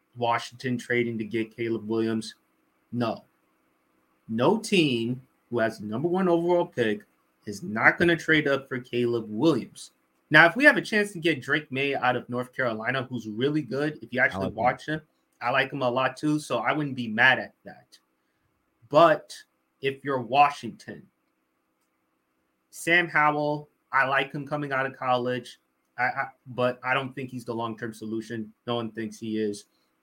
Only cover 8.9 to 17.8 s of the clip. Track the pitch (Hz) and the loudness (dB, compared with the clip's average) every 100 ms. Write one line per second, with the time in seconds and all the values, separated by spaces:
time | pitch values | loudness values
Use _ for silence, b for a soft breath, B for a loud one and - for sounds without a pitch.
8.9 | 120 120 117 107 107 160 127 95 - - | -2 0 0 -4 0 2 2 -4 -16 -20
9.9 | _ _ _ - 156 165 240 294 214 - | _ _ _ 4 6 6 6 4 4 0
10.9 | 214 202 175 165 135 131 151 151 131 139 | -2 -2 -2 -2 -2 -2 -4 -4 -4 -2
11.9 | 135 123 123 120 123 123 - 123 110 113 | 0 0 0 -4 -6 -6 -4 -4 -2 -4
12.9 | 131 127 123 107 104 139 151 117 135 151 | -4 -4 -8 -8 -2 0 0 -4 -4 -4
13.9 | 151 113 123 131 98 92 104 123 143 - | -6 -6 0 0 0 -4 0 0 0 -6
14.9 | 156 _ _ _ - 120 135 139 143 123 | -8 _ _ _ -6 0 0 0 0 0
15.9 | 123 131 - 151 151 - 120 117 151 143 | 2 0 0 -2 -2 -2 -2 0 0 -2
16.9 | 120 117 110 131 117 101 _ 95 - | -4 -4 4 4 4 -2 _ -20 -20